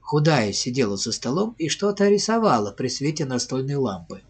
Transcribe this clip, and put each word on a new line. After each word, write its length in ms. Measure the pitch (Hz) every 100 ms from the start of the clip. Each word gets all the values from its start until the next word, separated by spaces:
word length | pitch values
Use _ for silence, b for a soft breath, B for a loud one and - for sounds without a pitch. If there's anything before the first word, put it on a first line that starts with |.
| -
Худая 480 | 151 151 147 107
сидела 440 | 101 - 123 113 101
за 140 | -
столом 440 | 104 113 143 220 240
и 100 | 160
что-то 400 | - 202 196 202
рисовала 640 | 202 202 226 214 123 101
при 180 | - 127
свете 360 | - 139 156 139
настольной 480 | 127 - 131 135
лампы. 480 | 143 123 92 85 98